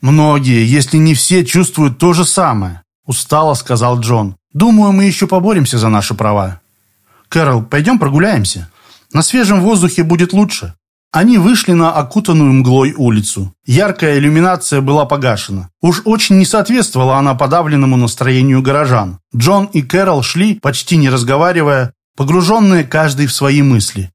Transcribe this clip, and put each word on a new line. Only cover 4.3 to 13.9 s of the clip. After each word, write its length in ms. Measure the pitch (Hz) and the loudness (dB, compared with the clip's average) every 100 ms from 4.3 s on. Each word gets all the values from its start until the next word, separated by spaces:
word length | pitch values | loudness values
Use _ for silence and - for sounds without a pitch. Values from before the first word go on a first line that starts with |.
| 95 _ | -8 _
«Думаю, 400 | 143 220 214 208 | 0 2 4 4
мы 140 | 196 196 | 2 2
еще 220 | - 196 | 0 -2
поборемся 500 | 190 185 208 135 123 | 0 0 0 0 0
за 100 | 110 | 0
наши 260 | 107 98 | 0 -2
права. 460 | 101 107 104 95 90 _ _ _ _ _ _ _ | -4 -2 -2 -2 -8 _ _ _ _ _ _ _
Кэрол, 340 | 165 156 123 | -2 0 0
пойдем 360 | 110 143 156 247 | -2 -2 0 0
прогуляемся. 680 | 147 139 190 180 95 98 85 _ _ - _ | 0 0 0 0 -2 -6 -12 _ _ -20 _
На 80 | 151 | -4
свежем 400 | 160 254 214 202 | -2 0 0 2
воздухе 420 | 185 220 175 - | 2 2 0 0
будет 300 | 165 170 175 | 0 0 0
лучше». 400 | 190 208 - 90 - _ _ _ | 0 -2 -4 -12 -16 _ _ _
Они 240 | 156 202 233 | 0 2 4
вышли 340 | 180 240 - | 4 0 2
на 220 | 170 165 | 2 2
окутанную 580 | 165 139 214 - 165 147 | 0 -2 -4 0 2 4
мглой 420 | 135 127 127 135 151 | 4 4 2 0 0
улицу. 560 | 123 107 101 - 95 _ - | -2 0 -2 -6 -10 _ -2
Яркая 520 | 123 202 | 0 0